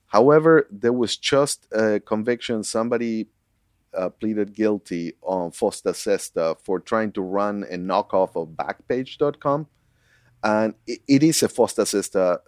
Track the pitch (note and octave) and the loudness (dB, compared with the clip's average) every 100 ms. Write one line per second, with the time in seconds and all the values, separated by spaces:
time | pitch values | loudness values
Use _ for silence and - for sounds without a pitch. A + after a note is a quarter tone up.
0 | _ G#2 B2+ D3+ D#3+ D#3+ - G2+ A#2 B2 | _ 4 6 6 8 4 4 -2 0 0
1 | A2 - - C3+ C#3 - _ A2 A2 G#2 | -2 -2 0 0 0 -4 _ -2 0 0
2 | - G#2+ A2 A#2+ - A2+ G2+ A2+ A#2 A#2+ | -2 -4 -2 -4 -4 -6 -4 -4 -2 -2
3 | A#2 A2 G#2 _ _ _ _ _ _ F#2 | -2 -4 -8 _ _ _ _ _ _ -6
4 | F2+ - A2 G#2+ G2+ G#2 G#2+ G#2 - F2 | -6 -4 -4 -2 -4 0 0 0 -4 -8
5 | E2+ - - F#2 F2 - G#2 - G2 E2+ | -8 -10 -6 -4 -4 -2 -2 -2 -6 -4
6 | - G2 - - E2 D#2+ - F#2 - A2+ | -2 -2 -2 -2 -2 -4 -6 -6 -2 -2
7 | A2 G2 F#2 F#2+ G#2 G#2 F#2+ F2+ F2+ F#2 | -2 -4 -4 -2 -2 -4 -8 -8 -2 -2
8 | - G2 F#2 - E2 D#2+ C#2+ G2+ _ B2+ | 0 0 0 -2 -8 -8 -8 -8 _ -6
9 | C3 - D3 D3 D3 C#3+ D#3 _ _ _ | -6 -4 -4 -2 -2 -2 -4 _ _ _
10 | _ _ _ _ G#2+ G#2+ A2 - - A#2+ | _ _ _ _ 0 2 0 -4 -12 -12
11 | - C#3 D#3+ D3+ A2 - A2+ - G2+ G2+ | 2 4 4 4 0 2 0 2 0 0
12 | F#2+ G2 F2+ F2 | -2 0 0 0